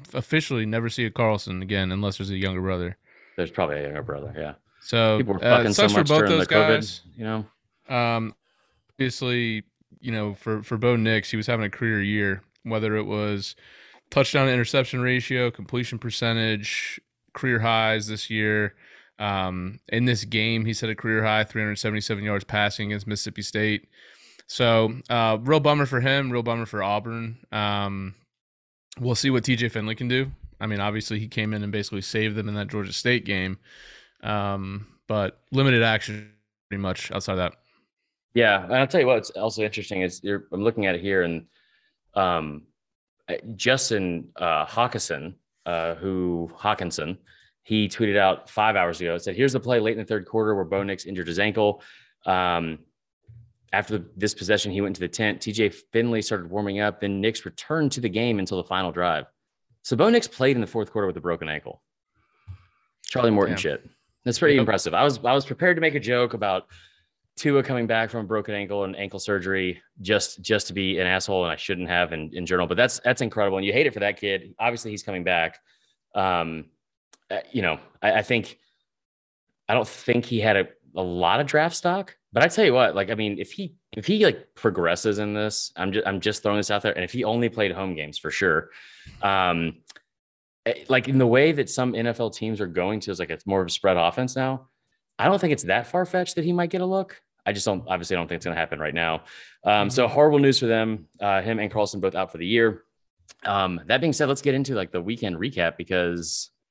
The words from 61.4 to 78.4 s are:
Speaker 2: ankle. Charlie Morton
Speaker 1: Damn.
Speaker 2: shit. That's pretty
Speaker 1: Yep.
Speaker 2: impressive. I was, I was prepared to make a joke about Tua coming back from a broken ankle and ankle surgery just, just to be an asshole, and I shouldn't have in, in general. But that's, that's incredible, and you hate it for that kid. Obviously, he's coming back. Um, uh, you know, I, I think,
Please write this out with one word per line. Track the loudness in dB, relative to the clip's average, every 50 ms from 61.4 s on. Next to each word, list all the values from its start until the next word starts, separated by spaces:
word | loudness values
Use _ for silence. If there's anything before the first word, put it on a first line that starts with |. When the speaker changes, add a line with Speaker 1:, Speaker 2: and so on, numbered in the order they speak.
| -4 -6
Speaker 2:
ankle. | -6 -6 -8 -12 -16 -16 _ _ _ _ _ _ _ _ _ _ _ _ _ -20 -20 -20 _ _ _ _ _ _ _ _ -14
Charlie | -6 -2 2 2 4
Morton | 4 4 4 2 2
Speaker 1:
Damn. | -2
Speaker 2:
shit. | -2 -2 -4 -4 -8 -16 -20 _ _ _ _ _ _
That's | -4 -2 2
pretty | 4 6 6
Speaker 1:
Yep. | 6
Speaker 2:
impressive. | 4 4 2 0 0 0 2
I | 4 4
was, | 4 2 0 0
I | 2 2
was | 2 0
prepared | -2 -4 0 2 2 2
to | 4
make | 2 0 0
a | 0
joke | 0 0 2 2 2 0 0
about | -2 0 0 0 -2 -2 _ -18 -20 -20 _ _ _ _ _ _ _ _ _ _
Tua | -4 0 2 4 4 2
coming | 2 0 -2 0
back | 2 2 0 0 0
from | -4 -6 -4
a |
broken | -2 -2 -2 -2 -4 -6
ankle | -6 -6 -4 -4 -4 -4
and | -4 -4
ankle | -6 -8 -8 -8 -8
surgery | -2 -2 -2 0 0 0 0 0 0 -2 -4 -6 _ _ _ -10
just, | 0 2 2 2 2 0 -6 -10
just | 0 0 0 0 0
to | -2 -4
be | -2 -2 -2 0 0
an | 2
asshole, | 2 2 0 0 0 0 0 0
and | 0
I | -2
shouldn't | -4 -4 -6 -4 -4 -4
have | -2 0 0 0 0
in, | -2 -8 -8 -8 -8
in | -8 -4
general. | 0 0 0 2
But | 0 2
that's, | 2 2 2 2 0
that's | 0 0 0 0
incredible, | -2 -4 0 0 0 0 0
and | 0 0
you | 0
hate | 2 2 2
it | 2 0
for | 0
that | -2 -2 -2 -2
kid. | -2 -2 -2 -2 -4 -10 -8 -4
Obviously, | -4 -2 -2 -4 -8 -10
he's | -10 -10 -8
coming | -8 -8 -4 -2
back. | 0 2 2 0 -2 -4 -10 _ _ _ _ _ _ _ _ _ _ -4
Um, | 0 0 2 2 0 0 -2 -6 -10 -12 -14 _ _ _ _ _ _ _ _ -20 _ _ _
uh, | -8 -8 -8 -6
you | -4 -2
know, | 0 0 -2 -4 -8 -16 _ _
I, | 0 2 2
I | 2 2
think, | 2 0 0